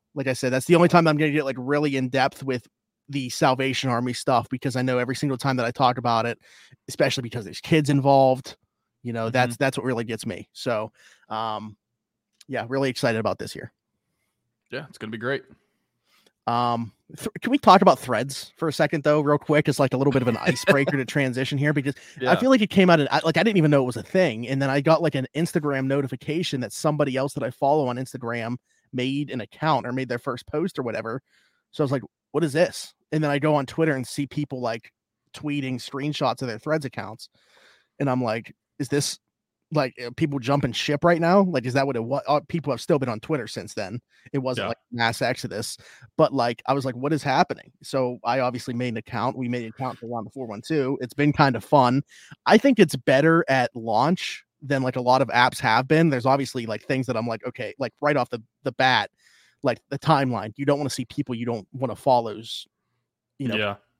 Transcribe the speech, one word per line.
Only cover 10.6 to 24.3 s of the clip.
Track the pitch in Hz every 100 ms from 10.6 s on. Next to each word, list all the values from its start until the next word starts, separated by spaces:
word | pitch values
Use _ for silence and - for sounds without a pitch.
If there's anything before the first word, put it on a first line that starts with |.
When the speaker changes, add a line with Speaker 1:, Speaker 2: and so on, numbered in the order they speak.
| 131 113 107 _ _ _ -
Speaker 1:
um, | 110 113 107 107 104 _ _ _ _ _ _ -
yeah, | 127 117
really | 135 135
excited | 123 127 110
about | 107 -
this | 104 -
year. | - _ _ _ _ _ _ _ _ _ -
Speaker 2:
Yeah, | - 151
it's | -
gonna | 110
be | 110
great. | 120 139 - - _ _ _ _ _ _ _ _ -
Speaker 1:
Um, | 120 120 117 113 _ _ 151
th-, | - -
can | -
we | 277
talk | - 190
about | 190 139
Threads | - 117 135 135 - -
for | 165
a |
second, | - 151 160
though, | 147 151
real | 143 147
quick? | - 151 156
It's | 143
like | 135
a | 127
little | 139
bit | 131
of | 123
an | 113
Speaker 2:
<laughs> |
Speaker 1:
icebreaker | - 135 - 143 143 143
to | 123
transition | 151 135 123 135 139
here, | 147
because | 151 135 - - - 127
I | 180
Speaker 2:
Yeah. |
Speaker 1:
feel | 254
like | 262
it | 214
came | 196 185
out, | 170
and | 139
I, | 143
like, | 165 160
I |
didn't | 208 196
even | 151
know | 143
it | 127
was | 117
a |
thing, | 101 185 175